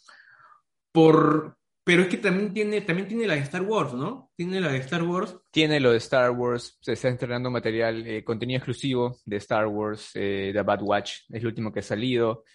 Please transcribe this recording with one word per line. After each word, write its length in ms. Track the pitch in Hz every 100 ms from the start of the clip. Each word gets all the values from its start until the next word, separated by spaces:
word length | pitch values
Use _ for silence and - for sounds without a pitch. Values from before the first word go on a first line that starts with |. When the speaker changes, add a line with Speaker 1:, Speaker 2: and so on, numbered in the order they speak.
| _ - - - - _ _ _ _
Speaker 1:
por, 640 | 165 160 156 151 156 - - _ _
pero 180 | - 175
es 60 | 185
que 100 | 226
también 340 | 202 185 208
tiene, 280 | 214 208 208
también 260 | 202 175 190
tiene 180 | 226 214
la 80 |
de 60 | 147
Star 220 | 139 180
Wars, 320 | 196 214 139
¿no? 360 | 123 165 269 - -
Tiene 240 | 175 190
la 80 | 165
de 80 | 131
Star 240 | 131 175
Wars. 340 | 170 180 214 - _
Speaker 2:
Tiene 300 | 156 156 147
lo 100 | 127
de 60 | 113
Star 320 | - 135 123
Wars, 480 | 123 123 120 - _
se 120 | -
está 160 | 113 127
estrenando 420 | 123 123 123 127
material, 560 | 120 113 110 113 113 113
eh, 180 | 110
contenido 340 | - 113 120 127
exclusivo 600 | - 120 139 123 120 123
de 120 | - 101
Star 300 | - 113 110
Wars, 440 | 104 107 107 -
eh, 360 | 101 101 98 98
The 100 | 101
Bad 180 | 98 101
Batch, 280 | 101 101 101 - -
es 120 | 117
lo 60 | 113
último 240 | 110 110
que 80 | 101
ha 20 |
salido. 600 | - 104 127 120 117 113 _